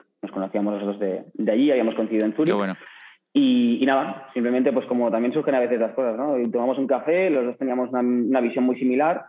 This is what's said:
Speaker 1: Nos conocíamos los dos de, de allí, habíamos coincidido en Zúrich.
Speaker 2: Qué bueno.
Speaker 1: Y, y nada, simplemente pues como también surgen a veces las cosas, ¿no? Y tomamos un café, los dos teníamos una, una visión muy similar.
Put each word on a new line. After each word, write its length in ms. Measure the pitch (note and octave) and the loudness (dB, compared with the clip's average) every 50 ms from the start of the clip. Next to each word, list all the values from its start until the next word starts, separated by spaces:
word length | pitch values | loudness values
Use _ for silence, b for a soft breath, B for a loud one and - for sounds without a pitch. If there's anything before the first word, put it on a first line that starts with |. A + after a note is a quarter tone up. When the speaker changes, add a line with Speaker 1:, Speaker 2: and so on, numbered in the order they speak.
| - _ _ _ | -14 _ _ _
Speaker 1:
Nos 100 | - - | -14 -10
conocíamos 440 | - F#2+ F#2+ G2 - G#2+ G#2 G#2 G#2 | -6 -6 -6 -4 -2 -2 -2 -2 -2
los 100 | G2+ G2+ | -2 -4
dos 140 | G2+ G2+ G2+ | -4 -4 -4
de, 260 | G#2 F#2+ F#2 F#2 - - - | -4 -4 -4 -4 -8 -12 -8
de 180 | - A2+ A2 | -4 -2 0
allí, 180 | G#2+ A2+ C#3 D3 | 2 2 4 4
habíamos 260 | C#3 B2+ A2+ A2+ A2 | 4 2 2 0 0
coincidido 300 | A2+ A2+ G#2 A2+ A2 G#2+ | -2 -4 -2 0 0 0
en 60 | G#2+ | 0
Zúrich. 220 | G#2+ - D#3 D#3 - | 0 0 0 2 2
Speaker 2:
Qué 40 | G2+ | 0
bueno. 180 | G2+ F#2+ F#2+ B B B B B B B B B _ _ _ | 0 -4 -6 B B B B B B B B B _ _ _
Speaker 1:
Y, 460 | C#3+ C#3+ C3 B2+ B2 A#2+ A#2+ A#2+ A2+ | 2 4 4 4 4 4 2 2 2
y 40 | C3 | 2
nada, 440 | C3 C3+ C3+ C#3+ F#3 G3 - - - - | 2 2 2 0 -2 -6 -10 -14 -10 -6
simplemente 380 | B2+ A#2 A#2+ B2 B2+ C3 C#3 | -2 -2 0 0 2 2 2
pues 140 | B2+ B2+ B2 | 2 0 -2
como 260 | - B2+ B2 A#2+ A#2 | -2 -2 0 0 0
también 220 | G#2+ A2 A#2+ B2 B2 | 0 0 0 0 -2
surgen 220 | D#3 C#3+ D3+ C#3 | -2 -2 0 0
a 40 | C3 | 0
veces 220 | B2 A#2 B2 A#2 | 2 0 0 0
las 100 | A2+ A2 | -2 -2
cosas, 240 | A2+ - C3 A#2+ A2 | -2 -2 -2 -2 -2
¿no? 240 | A2+ C3 D3+ C#3+ B2+ | -2 -2 -2 0 0
Y 100 | A#2+ A#2 | -2 0
tomamos 280 | G#2+ A#2+ A#2+ B2+ B2+ C3+ | -2 0 0 0 0 -2
un 100 | C3+ B2 | 0 0
café, 420 | C3+ A#2+ A2 D3+ E3 F3+ F#3+ F#3 | 0 -2 0 0 0 2 2 2
los 140 | D#3 C#3 B2 | 2 0 0
dos 140 | A#2+ B2 - | -2 -4 -4
teníamos 320 | C#3 C3 B2 B2+ B2+ B2 | -4 -4 -2 -2 -2 -2
una, 100 | B2+ B2+ | -2 -2
una 400 | B2 B2 B2 B2 A#2+ A2 C3 C3 | 0 0 0 0 0 2 2 2
visión 240 | A#2+ A#2 - C3+ B2+ | 0 0 0 0 0
muy 140 | B2+ B2 B2 | 0 0 0
similar. 440 | C3+ B2+ B2 C3 D3 D#3+ F3+ - - | 0 0 2 2 2 2 0 -2 -6